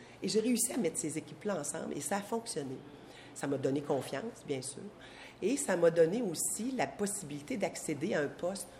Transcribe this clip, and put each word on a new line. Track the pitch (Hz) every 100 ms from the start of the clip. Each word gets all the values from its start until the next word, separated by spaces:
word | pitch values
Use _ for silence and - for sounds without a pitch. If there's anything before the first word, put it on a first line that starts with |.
| - -
Et | 185
j'ai | 208
réussi | 226 226 -
à | 277
mettre | 170 156
ces | 156 151
équipes-là | 147 - 208 185
ensemble | 143 160 - 147
et |
ça | 139 202
a |
fonctionné. | 196 226 226 160 135 131 - - - - -
Ça | - 139
m'a | 139
donné | 135 139
confiance, | 143 139 123 135 226 - -
bien | 135
sûr. | - - 196 - - - - -
Et | 185 277
ça | - 180
m'a | 170
donné | 165 160 220
aussi | 220 156 - - 233
la | 254 143
possibilité | - 202 - 143 147 139 254
d'accéder | 175 - - 147 180
à | 196
un | 143
poste | - 175 196 -